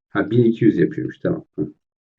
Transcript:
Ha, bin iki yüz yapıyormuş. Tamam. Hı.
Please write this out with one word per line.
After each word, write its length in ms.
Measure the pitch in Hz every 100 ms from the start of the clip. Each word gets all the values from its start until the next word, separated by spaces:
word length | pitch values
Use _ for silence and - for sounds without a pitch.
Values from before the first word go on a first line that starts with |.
| _
Ha, 220 | 101 -
bin 140 | 120
iki 200 | 113 -
yüz 140 | 113 -
yapıyormuş. 400 | - - - -
Tamam. 260 | 85 80 - -
Hı. 160 | - - _ _ _